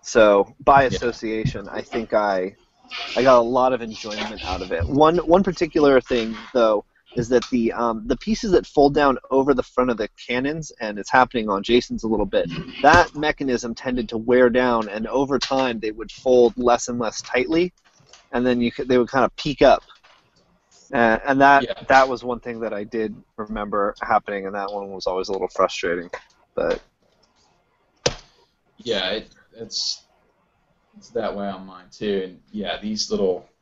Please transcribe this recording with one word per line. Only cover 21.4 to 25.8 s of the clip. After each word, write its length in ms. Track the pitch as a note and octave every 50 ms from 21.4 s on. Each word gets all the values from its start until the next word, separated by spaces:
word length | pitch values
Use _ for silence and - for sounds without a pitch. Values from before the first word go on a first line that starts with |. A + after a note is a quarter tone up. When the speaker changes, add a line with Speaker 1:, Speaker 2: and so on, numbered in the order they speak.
Speaker 1:
that, 220 | C#3 C#3 C#3+ C#3 C3
Speaker 2:
Yeah. 80 | - - - - -
Speaker 1:
that 180 | C3+ C3+ C3+ C3+
was 140 | B2+ A2+
one 180 | A#2 B2 A#2+ A2+
thing 200 | _ B2 A#2 A2+
that 120 | A#2 A2 G#2
I 100 | G2+ G#2
did 320 | G#2+ - A2+ A2 G#2+ G#2 - _ _ _
remember 580 | - G#2+ G#2+ A2 A2 G#2 G#2 G#2 G#2 G2+ G#2 - -
happening, 440 | - A#2+ A2+ G#2+ _ - G#2 G2 F#2+
and 80 | F#2+ G2+
that 160 | G2+ G2 G2
one 200 | G#2 G2+ G2 G2
was 160 | G2 F#2 -
always 220 | G2 F#2 F#2+ F#2 G2+
a 40 |
little 160 | G2 F#2+ F#2 F#2
frustrating. 600 | - - F#2+ F#2 - -